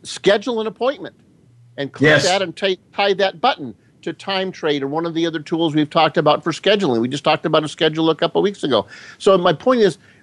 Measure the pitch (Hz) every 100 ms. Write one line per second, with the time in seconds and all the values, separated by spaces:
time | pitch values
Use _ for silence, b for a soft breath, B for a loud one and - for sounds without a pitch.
0 | - - 185 202 269 226 220 - 240 277
1 | 113 - _ _ _ _ _ - 139 -
2 | 147 147 180 190 185 - 196 185 _ -
3 | 202 190 190 170 247 262 131 98 b _
4 | 208 - - 190 190 - 160 147 139 156
5 | 170 160 165 160 151 165 165 151 147 170
6 | 165 180 151 143 170 147 190 214 180 117
7 | 120 143 160 156 170 156 151 - 160 156
8 | 160 151 165 170 185 202 156 113 - B
9 | B B 214 190 180 160 254 254 202 -
10 | b b